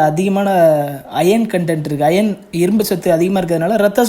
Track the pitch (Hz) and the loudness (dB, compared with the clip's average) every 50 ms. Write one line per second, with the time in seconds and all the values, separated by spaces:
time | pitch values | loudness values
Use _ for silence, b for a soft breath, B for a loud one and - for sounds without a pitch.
0 | 156 156 151 165 190 196 190 196 202 196 196 180 165 160 151 147 143 143 143 - | 4 2 0 0 -2 -2 0 0 0 0 2 4 4 4 4 2 0 -4 -8 -10
1 | - - - 143 160 180 208 233 226 214 - 180 170 160 165 156 147 143 147 139 | -14 -10 -4 -2 0 2 2 2 0 -2 -2 -2 -2 -2 -4 -4 -4 -4 -2 0
2 | 147 151 175 196 214 214 190 - - - - 165 175 185 214 220 208 - 240 170 | 0 2 2 2 0 0 -2 -6 -10 -8 -4 -2 0 0 2 0 0 0 -2 -2
3 | - 185 165 160 175 190 202 190 180 170 170 160 160 180 226 214 202 202 202 - | 0 0 0 0 0 0 0 -2 -2 -2 -2 -2 0 0 0 0 0 0 2 0
4 | 240 | 0